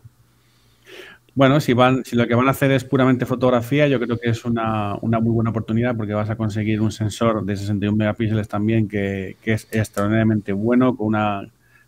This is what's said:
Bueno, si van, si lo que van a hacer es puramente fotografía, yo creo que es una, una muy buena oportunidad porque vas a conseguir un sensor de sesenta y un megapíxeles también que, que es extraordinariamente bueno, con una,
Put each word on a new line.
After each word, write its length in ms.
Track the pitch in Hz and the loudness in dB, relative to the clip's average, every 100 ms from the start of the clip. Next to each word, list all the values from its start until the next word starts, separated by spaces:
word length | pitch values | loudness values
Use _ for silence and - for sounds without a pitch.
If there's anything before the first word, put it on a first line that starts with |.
| - _ _ _ _ _ _ _ - - - - _ 131 | -20 _ _ _ _ _ _ _ -20 -20 -20 -20 _ 2
Bueno, 240 | 135 147 | 4 4
si 120 | - | 2
van, 320 | 120 127 131 | 4 4 2
si 120 | - 120 | -2 0
lo 100 | 117 | 2
que 80 | |
van 140 | 120 131 | 2 2
a 20 | |
hacer 220 | 131 139 | 2 2
es 100 | 135 | 2
puramente 440 | 127 139 131 123 123 | 0 2 4 2 0
fotografía, 600 | 123 127 123 117 143 147 | 0 2 2 0 2 2
yo 140 | 127 | 2
creo 180 | 117 117 | 0 -2
que 120 | 117 | -2
es 140 | 113 | -2
una, 520 | 120 117 113 110 104 101 | -2 -2 -2 -2 -4 -4
una 200 | 113 113 | -2 0
muy 100 | 113 | 2
buena 200 | 113 113 | 0 0
oportunidad 460 | 110 107 113 120 120 | -2 -2 -2 0 -2
porque 180 | 104 | -2
vas 160 | 104 104 | -2 -2
a 60 | 110 | -2
conseguir 440 | 110 107 104 107 | -2 -2 -2 0
un 100 | 107 | 0
sensor 540 | - 107 - 117 110 | -2 -4 0 0 0
de 120 | 95 98 | -2 -4
sesenta 300 | 98 101 104 | -2 -2 0
y 20 | |
un 60 | 107 | 2
megapíxeles 520 | 107 104 110 110 101 | 0 0 -2 -2 -2
también 400 | 104 107 113 104 | -2 0 0 0
que, 480 | 101 98 98 95 - | -2 -4 -4 -8 -8
que 120 | - | -4
es 160 | 107 - | -4 -2
extraordinariamente 840 | 110 107 - 101 110 110 110 98 | -4 -2 -2 0 2 2 0 -2
bueno, 440 | 98 110 123 127 104 | -4 0 2 2 0
con 100 | 110 | -2
una, 420 | 107 107 101 113 _ _ _ | -2 -2 -4 -10 _ _ _